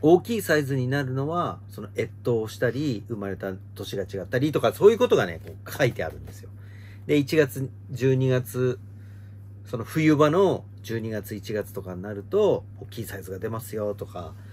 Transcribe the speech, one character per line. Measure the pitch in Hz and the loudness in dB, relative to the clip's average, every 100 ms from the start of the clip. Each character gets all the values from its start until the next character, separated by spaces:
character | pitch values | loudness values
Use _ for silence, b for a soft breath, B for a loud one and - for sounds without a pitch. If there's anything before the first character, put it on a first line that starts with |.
大 | 151 180 | 10 8
き | 185 226 | 6 -2
い | |
サ | 190 156 | 2 2
イ | |
ズ | 139 139 | 2 0
に | 127 | 2
な | 143 | 0
る | 131 | 0
の | 131 139 | -2 -2
は、 | 175 147 87 - | 0 -2 -4 -12
そ | - | -12
の、 | 107 - | -10 -4
越 | 110 - | -4 -2
冬 | - 117 110 | 0 2 0
し | - | 0
た | 123 | 0
り、 | 117 151 107 101 | 2 -2 -2 -4
生 | 113 | -6
ま | 98 | -4
れ | 95 | -4
た | 98 95 - | -6 -6 -12
年 | - 101 98 | -12 -6 -4
が | |
違 | 92 101 | -4 -6
っ | 87 | -2
た | 127 | 0
り | 147 | 2
と | 143 | 4
か、 | 113 | 2
そ | 98 196 | 8 6
う | |
い | |
う | 226 | 8
こ | 247 | 4
と | 180 | 4
が | 101 | 2
ね、 | 80 | -4
こ | - - - | -12 -14 -12
う | |
書 | - | 0
い | 135 | 0
て | - | 0
あ | 80 | -6
る | 73 | -6
ん | |
で | 69 | -14
す | - | -14
よ。 | - - B B B B - | -16 -16 B B B B 0
で、 | 147 | 2
一 | 139 147 | 4 4
月、 | 143 - 131 - - | 2 2 -6 -8 -10
十 | 127 131 | 0 2
二 | 131 131 | 4 4
月、 | 127 127 123 127 117 - B B B B B B - - | 2 0 -2 -2 -2 -10 B B B B B B -16 -8
そ | 117 | -8
の | |
冬 | 113 160 156 | -4 2 6
場 | 147 151 | 8 6
の | 165 196 113 - - | 8 6 4 -4 -14
十 | - 113 | -6 -4
二 | 110 | -2
月、 | 110 98 | -6 -6
一 | 107 98 | -10 -4
月 | 107 98 | -4 -4
と | 101 | -8
か | 95 90 | -8 -8
に | |
な | 98 | -8
る | 101 | -8
と、 | 101 196 208 117 - - | -2 4 4 4 0 -14
大 | - | -12
き | - | -10
い | |
サ | 104 98 | -8 -8
イ | |
ズ | 92 | -8
が | 95 | -6
出 | 110 | -4
ま | 110 | -6
す | 98 | -6
よ | 107 104 101 | -4 -4 -4
と | - | -8
か、 | 90 82 - B | -8 -10 -12 B